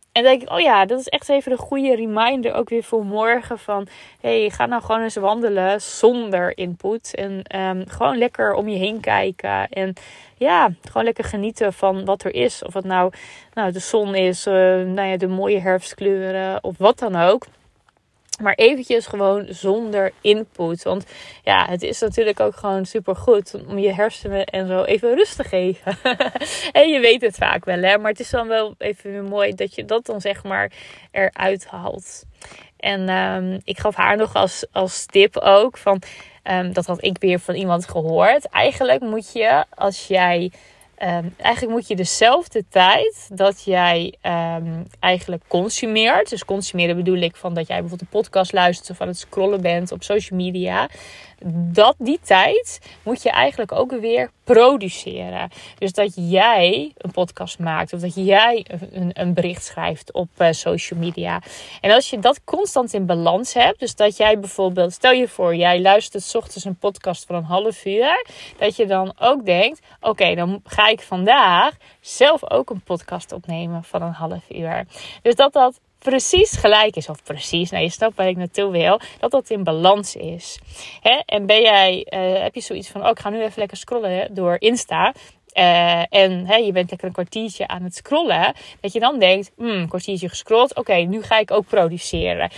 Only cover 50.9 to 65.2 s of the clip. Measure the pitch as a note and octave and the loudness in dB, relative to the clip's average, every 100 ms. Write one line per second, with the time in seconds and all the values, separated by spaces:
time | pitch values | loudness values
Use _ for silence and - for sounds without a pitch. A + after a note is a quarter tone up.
50.9 | - - - - _ F#3 E3 E3+ F3 A3 | -6 -20 -20 -20 _ -8 -4 -2 4 4
51.9 | D4 A#3+ D#4+ - F#3+ F#3+ G#4+ A#4+ - - | 4 -2 -2 4 4 4 2 -2 -12 -20
52.9 | - - B3 - - C#4 C#4 G#3 - B3+ | -14 -8 -4 0 2 2 0 -6 -2 -2
53.9 | B3+ A3 A#3+ B3 _ - A3+ B3 C#4 G3 | -2 -2 -2 -2 _ 4 8 8 6 -2
54.9 | - - F3+ F3+ F3+ F3 - - - G3 | -10 -12 -12 -10 -8 -10 -12 -20 -8 -6
55.9 | F#3 G3+ F3+ F3 F#3 A3 A3 F3 F#3 D4+ | 0 -2 -2 0 4 4 6 4 2 -4
56.9 | - F3+ F3+ F3 - F3+ - E3 D#3+ E3+ | -10 -10 -4 -4 -4 -12 -8 -6 -4 -6
57.9 | F3 F3 F3 F#3+ G3+ A3+ A#3 - F3 F#3 | -6 -8 -4 4 6 6 2 -4 -12 -12
58.9 | - F3 - F3+ F3 F3 F3 - - E3+ | -6 -6 -4 -4 -2 -2 -6 -12 -8 -6
59.9 | D#3+ - - F3 - E3+ D#3+ - F3 - | -6 -10 -8 -8 0 0 0 -2 -4 -4
60.9 | E3+ E3+ E3+ F3 E3+ - - - - G3 | -6 -6 -6 -6 -8 -10 -20 -20 -6 4
61.9 | A3+ C#4 A#3 A#3 D4 - D#4 G4 - B3 | 4 4 0 2 2 -2 -4 -2 -2 -2
62.9 | G#3+ F#3 E3+ E3+ F3+ B3 A#3+ A#3+ G#3 A#3 | -2 -2 0 2 0 -2 2 2 2 -6
63.9 | - G#3 G3+ G#3+ G#3+ G3 - F#3+ F3+ F3 | 0 0 4 2 2 -2 -2 -2 0 -2
64.9 | - B3+ B3+ | 2 4 4